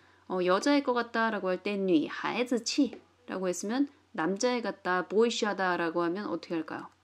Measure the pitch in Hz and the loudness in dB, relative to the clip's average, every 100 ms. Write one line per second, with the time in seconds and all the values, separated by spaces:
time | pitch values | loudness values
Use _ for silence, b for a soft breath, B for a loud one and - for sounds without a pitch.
0 | b b b 185 180 190 285 285 277 240 | b b b -2 2 4 4 4 4 0
1 | 233 233 226 208 185 180 208 202 190 165 | 0 0 0 0 -2 -2 -2 -2 4 4
2 | - - 147 156 247 240 - - 247 - | 2 -4 -4 -2 0 -2 0 0 0 0
3 | - _ - 190 185 175 202 247 285 b | -20 _ -10 -4 -4 -4 -2 -2 -2 b
4 | b - 160 196 247 247 226 - 180 180 | b -4 -2 0 0 0 -2 -4 -2 0
5 | 175 190 233 226 214 196 185 175 170 170 | 0 2 2 2 -2 0 0 0 0 0
6 | 170 185 208 170 - 170 160 - - _ | -2 -2 -4 -6 -4 -6 -6 -10 -12 _